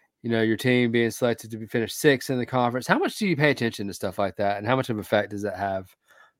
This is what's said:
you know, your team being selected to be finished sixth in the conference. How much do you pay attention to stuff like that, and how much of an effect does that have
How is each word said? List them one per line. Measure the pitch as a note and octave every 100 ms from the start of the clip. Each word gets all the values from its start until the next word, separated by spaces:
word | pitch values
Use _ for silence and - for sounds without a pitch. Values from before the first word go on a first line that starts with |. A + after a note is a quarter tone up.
| _ _
you | A#2
know, | A2+
your | A2 G#2+
team | B2+ B2 A#2+
being | A#2 A#2
selected | - A#2+ A2+ A2
to | A2+
be | A2
finished | B2 G#2+ -
sixth | D3+ C3 -
in | B2+
the | A#2
conference. | B2+ A#2+ B2+ -
How | A#3
much | F#4+ -
do | G3+
you | C#3+
pay | D3+
attention | B2+ A#2 - G2+
to |
stuff | F#2 G2+ F#2
like | G2 -
that, | G2+ G2+
and | G#2
how | C3
much | B2+
of | G#2+
an |
effect | F#2 G#2+ G2+
does | G2+
that | G2+ F#2
have | G2 F#2+ F#2+ _ _ _ - _